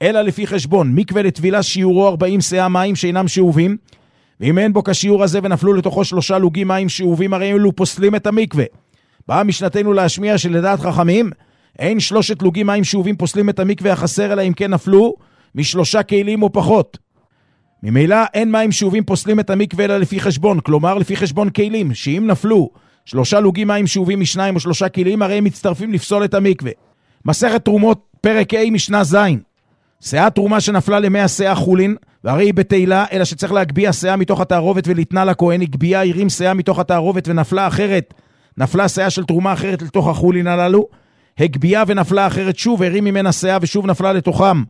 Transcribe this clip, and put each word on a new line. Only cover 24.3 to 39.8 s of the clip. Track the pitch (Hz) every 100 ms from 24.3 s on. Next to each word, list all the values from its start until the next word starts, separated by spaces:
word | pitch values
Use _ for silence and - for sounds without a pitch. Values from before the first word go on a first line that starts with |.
| 180 196 185
או |
שלושה | 175 160 190
כלים, | - 180 214
הרי | 196 208
הם |
מצטרפים | 208 - 202 165 220
לפסול | 196 - 208 202
את |
המקווה. | 202 196 185 131 - _ _ _ _ -
מסכת | 151 240 220 -
תרומות, | 208 220 208 _ _
פרק | 208 220 202
ה', | 220 226
משנה | 220 - 208
ז', | 165 196 202 131 - _ _ _ _ _
שאה | - 143 202
תרומה | 202 202 214
שנפלה | - 196 180 202
למאה | 202 202 196
שאה | - 190 190
חולין, | 175 185 196 214 _ _
והרי | 107 143 202
היא |
בתהילה, | 190 190 196 185 190 202
אלא | 190 180
שצריך | 160 196
להגביה | 196 180 139 202
שאה | 127 185 190
מתוך | 185 196
התערובת | 190 180 165 190 156
וליתנה | 175 160 185 190
לכהן, | 180 175 175
הגביה, | 175 135 165 190
הרים | 190 170 202
שאה | - 180
מתוך | 190 180 165
התערובת | 180 175 165 185 160
ונפלה | 165 151 190 190
אחרת, | - 208 196 - _ _ _ _ -
נפלה | 131 180 196
שאה | 190 190
של | 190 170
תרומה | 170 190
אחרת | 170 196 185